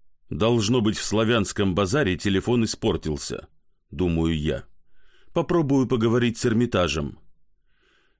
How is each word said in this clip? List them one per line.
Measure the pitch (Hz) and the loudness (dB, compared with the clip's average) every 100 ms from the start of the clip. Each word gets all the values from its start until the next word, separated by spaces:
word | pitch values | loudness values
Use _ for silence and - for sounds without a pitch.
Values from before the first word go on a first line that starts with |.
| - - - | -20 -20 -10
"Должно | 78 110 120 101 127 | -2 2 2 2 2
быть, | 107 - | 0 -2
в | |
Славянском | - 104 110 120 101 - 98 | -2 0 2 0 0 -2 0
базаре | 87 95 143 110 87 | 0 0 0 0 0
телефон | 101 95 110 123 | 0 0 2 0
испортился", | 107 - 113 82 78 71 - - - _ _ _ - | 0 -2 -2 -2 -4 -6 -6 -10 -12 _ _ _ -12
думаю | 71 90 82 82 | -2 0 2 0
я. | 80 76 69 - - - - - - - | 0 -2 -4 -8 -20 -20 -20 -20 -20 -6
"Попробую | 170 - 175 143 139 117 | -4 0 0 2 2 2
поговорить | 127 113 120 120 110 | 2 2 2 2 0
с | 120 | 0
Эрмитажем". | 113 120 98 85 82 73 - - - _ _ _ _ _ _ _ | 2 2 2 0 -2 -6 -10 -20 -20 _ _ _ _ _ _ _